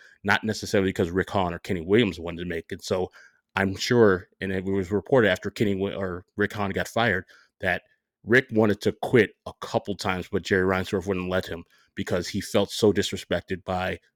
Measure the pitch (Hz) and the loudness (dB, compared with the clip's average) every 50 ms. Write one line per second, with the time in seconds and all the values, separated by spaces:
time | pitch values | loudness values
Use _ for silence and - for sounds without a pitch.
0 | - - _ _ - 101 101 - - 110 104 - - - - 104 95 95 92 - | -20 -20 _ _ 0 0 0 2 0 -4 -4 -4 -4 0 0 2 2 2 0 0
1 | 98 85 87 95 92 - - 101 92 87 85 82 - - 101 87 80 90 101 117 | -2 0 0 -2 -2 0 0 0 0 0 -4 -6 -6 -4 -4 -4 0 4 4 4
2 | 120 98 80 90 80 87 85 82 90 90 85 85 - - 98 90 - - 101 92 | 4 2 -2 -6 -8 -10 -8 -8 -8 -6 -6 -8 -8 -10 -14 -12 -4 -4 -2 -2
3 | 90 92 _ - - - _ _ _ _ _ 98 98 95 95 - - - 127 120 | -2 -4 _ -20 -20 -20 _ _ _ _ _ -2 -2 -2 -2 -4 -2 2 6 6
4 | 113 104 92 90 - _ _ _ 95 95 95 95 92 95 98 98 95 87 104 98 | 8 6 6 4 0 _ _ _ -6 -4 -4 -4 -2 -2 -2 -2 0 0 -2 -2
5 | - - 139 131 110 98 92 - - 104 - - 117 101 98 95 98 101 - - | 0 2 4 4 6 4 2 0 -2 -10 -2 0 0 0 0 0 -2 -4 -4 -6
6 | 98 92 90 90 - _ _ 101 101 98 - 104 101 98 95 92 85 - - 113 | -6 -6 -6 -8 -12 _ _ -2 -2 -2 0 -4 -4 -4 -2 -4 -4 -2 -2 0
7 | 117 117 92 92 90 _ - _ _ _ _ _ - 92 90 90 - _ _ _ | 0 2 0 -2 -4 _ -20 _ _ _ _ _ -2 -2 -2 -2 -6 _ _ _
8 | _ _ _ _ _ 95 113 131 131 _ 113 107 110 104 101 - - 107 - - | _ _ _ _ _ 2 2 2 2 _ 2 2 4 4 2 0 -2 -4 -4 -2
9 | - - - 123 101 - - _ _ - - _ - - - 117 - - 101 - | -4 2 4 4 4 4 -2 _ _ -16 -14 _ -12 -4 -4 -4 -4 -4 -8 -6
10 | - 101 92 90 87 - - 95 85 - 104 95 92 95 95 92 92 - - 95 | -4 -4 -4 -4 -6 -4 -6 -6 0 0 2 2 4 2 2 0 -2 -2 -4 -4
11 | 87 98 98 92 90 90 92 95 92 - 87 85 85 _ _ _ _ _ _ - | -2 -2 -4 -4 -2 -2 -2 -2 -4 -4 -12 -12 -14 _ _ _ _ _ _ -10
12 | 98 - 101 90 87 - - 101 - - - 107 101 - - - - 107 95 101 | -4 -2 -2 -4 -4 -4 -6 -6 -6 0 0 0 0 0 0 4 4 4 4 4
13 | 92 - - 95 - _ 90 85 - - 95 87 _ - 92 90 92 92 85 - | -2 -2 -6 -10 -6 _ -4 -4 -4 -6 -10 -8 _ -6 -4 -4 -2 -4 -6 -8
14 | _ _ _ | _ _ _